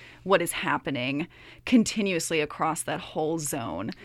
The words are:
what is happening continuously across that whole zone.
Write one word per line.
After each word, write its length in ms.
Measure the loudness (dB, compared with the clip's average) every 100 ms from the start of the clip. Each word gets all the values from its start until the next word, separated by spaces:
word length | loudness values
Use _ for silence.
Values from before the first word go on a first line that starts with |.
| -20 -8
what 200 | 4 4
is 80 | 4
happening 760 | -2 -2 -2 -2 -4 -2 -2 -4 -10 -20 -14 4
continuously 720 | 6 6 0 0 0 0 0
across 440 | 0 0 0 0
that 160 | -4 -6
whole 400 | -4 -2 0 0
zone. 500 | -2 -4 -4 -6 -6 -10